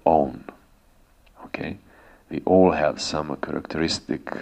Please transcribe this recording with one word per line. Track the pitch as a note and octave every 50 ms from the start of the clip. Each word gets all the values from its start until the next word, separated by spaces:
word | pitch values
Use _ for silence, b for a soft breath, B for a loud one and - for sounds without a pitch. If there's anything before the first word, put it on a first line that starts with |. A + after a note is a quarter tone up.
| -
own, | E2 E2 D2+ C#2+ C2 B1+ - - - - _ _ _ _ _ _ _ _ _ _ _ _ _ _ _ _ - -
okay? | - - - - D#2 G2 G2+ b b b b b b b b b -
We | D#2 D2+ -
all | - F#2 F#2+ F#2 F#2
have | D#2+ D2+ D2+ C#2+ - -
some | - - - D2+ D#2 D2+ C#2 -
characteristic | - - D2+ D2 - - - D#2 D#2+ D#2+ - - - - - - - - - -